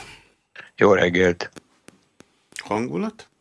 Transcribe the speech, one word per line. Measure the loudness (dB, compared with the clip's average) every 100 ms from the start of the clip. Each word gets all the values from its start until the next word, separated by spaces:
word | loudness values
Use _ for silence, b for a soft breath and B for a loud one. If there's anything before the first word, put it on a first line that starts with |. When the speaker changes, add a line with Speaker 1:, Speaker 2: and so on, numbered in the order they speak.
| B B B _ _ -20 B 2
Speaker 1:
Jó | 4
reggelt! | 4 2 2 2 0 -6 -14 -20 _ -20 -20 _ _ _ _ _ -14
Speaker 2:
Hangulat? | -6 -6 -4 -6 -6 -10 -20 _